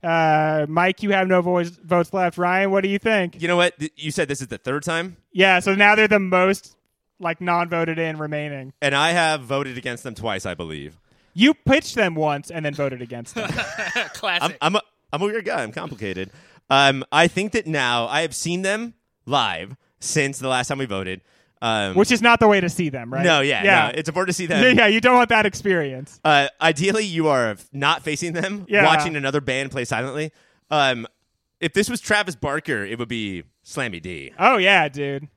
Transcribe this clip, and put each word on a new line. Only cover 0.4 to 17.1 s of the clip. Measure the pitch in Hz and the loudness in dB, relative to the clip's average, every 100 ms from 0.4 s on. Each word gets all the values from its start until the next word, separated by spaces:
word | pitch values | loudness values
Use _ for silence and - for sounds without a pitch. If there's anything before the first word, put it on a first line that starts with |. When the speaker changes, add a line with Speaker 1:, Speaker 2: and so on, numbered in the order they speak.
| 156 156 147 | 2 0 0
Speaker 1:
Mike, | 160 180 190 | 2 0 0
you | 208 | 0
have | 190 190 | 0 4
no | 185 | 2
voice, | 175 180 170 | 2 0 -2
votes | 175 165 175 170 | -8 0 0 0
left. | 190 180 165 | 0 -2 0
Ryan, | 180 185 196 | 0 2 2
what | 196 | 2
do | 196 | 0
you | 196 | 0
think? | 226 214 175 - | 0 0 0 -4
Speaker 2:
You | 170 | 0
know | 175 | 2
what? | 175 - | 2 0
Th-, | 151 - | -10 -6
you | 151 | -8
said | 147 147 | -4 -2
this | 139 | -4
is | 127 | -8
the | 107 | -10
third | - 139 | -6 -4
time? | 160 165 180 170 _ | -2 -4 -4 -12 _
Speaker 1:
Yeah, | - 190 185 | 2 4 4
so | 185 | 2
now | 196 208 214 | 4 6 6
they're | 214 | 4
the | 208 | 4
most, | 190 180 185 196 - _ _ _ _ _ | 2 2 2 0 -6 _ _ _ _ _
like, | 170 165 | -8 -6
non-voted | 180 175 170 170 165 160 | -2 0 0 -2 -2 -2
in | 165 156 | -4 -4
remaining. | 151 151 147 139 131 - | -6 -6 -8 -10 -14 -4
Speaker 2:
And | 143 | 0
I | 139 156 | 2 2
have | 175 160 156 | 2 2 0
voted | 123 139 139 123 | -2 -4 -4 -8
against | 127 117 | -8 -10
them | 131 | -12
twice, | 110 110 95 95 | -8 -6 -4 -6
I | |
believe. | 82 85 78 71 78 _ _ _ | -8 -10 -10 -14 -18 _ _ _
Speaker 1:
You | 170 247 - | 2 2 2
pitched | - 269 - - | 0 0 0 -2
them | 196 | -2
once | 160 151 143 - | 0 -4 -4 -8
and | 170 | -8
then | 151 143 | -8 -4
voted | 143 127 | -6 -6
against | 120 120 120 | -12 -14 -12
them. | - 214 | -10 -6
Speaker 3:
<laughs> | 233 220 - 202 247 185 | -6 -6 -8 -6 -6 -6
Classic. | - 208 175 | -6 -4 -2
Speaker 2:
I'm, | 160 - | -2 -2
I'm | 151 202 | 0 0
a, | - _ _ | -4 _ _
I'm | 147 | -4
a | 202 | -4
weird | 220 190 | -4 -4
guy. | 180 | -4
I'm | 113 | -4
complicated. | 117 165 113 104 92 92 _ _ _ _ | -8 -10 -8 -8 -6 -8 _ _ _ _
Um, | 135 139 135 131 | 4 4 2 0